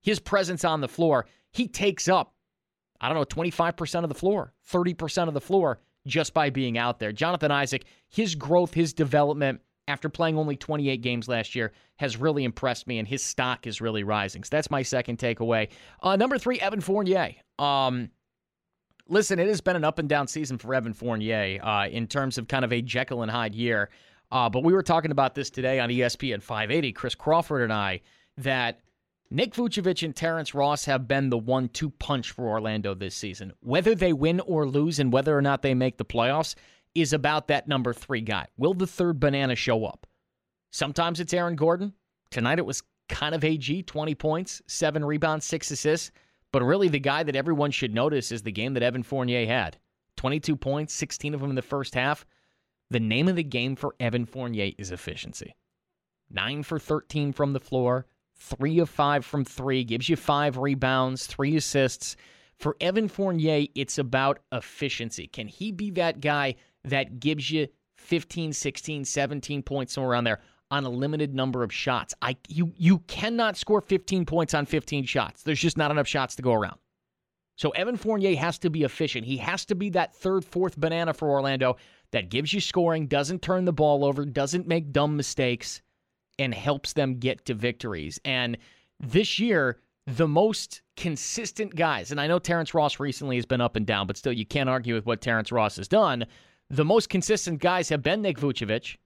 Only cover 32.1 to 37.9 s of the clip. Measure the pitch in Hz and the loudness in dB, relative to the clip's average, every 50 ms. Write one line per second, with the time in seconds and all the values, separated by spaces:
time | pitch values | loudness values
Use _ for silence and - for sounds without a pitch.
32.1 | 143 127 117 - - - 123 113 107 110 107 110 107 107 101 101 98 92 101 92 | -2 -2 -2 -8 -8 -6 -4 -2 -2 -2 -2 -2 -2 -2 -2 -4 -4 -4 -6 -8
33.1 | - - - 101 90 - 101 95 - _ - 117 131 175 175 220 226 170 185 180 | -8 -8 -8 -8 -10 -10 -12 -14 -14 _ -6 0 0 2 4 4 2 4 4 2
34.1 | 160 131 143 160 170 180 - - 175 156 147 135 135 143 151 165 160 139 139 127 | 2 4 2 2 2 2 0 0 0 0 0 2 2 2 2 2 2 2 2 4
35.1 | 120 131 135 156 151 143 139 139 139 131 - 135 131 127 127 131 - - 107 _ | 4 4 4 4 4 4 4 4 2 2 2 2 2 4 2 0 0 -4 -10 _
36.1 | - 117 117 127 139 156 160 - - - - _ _ _ _ _ _ 165 160 127 | 0 2 2 2 2 0 0 -2 -6 -12 -16 _ _ _ _ _ _ 0 2 2
37.1 | 147 151 127 147 151 151 - - 147 139 - 151 147 131 120 123 | 2 2 2 2 2 0 2 2 0 0 2 0 0 0 0 0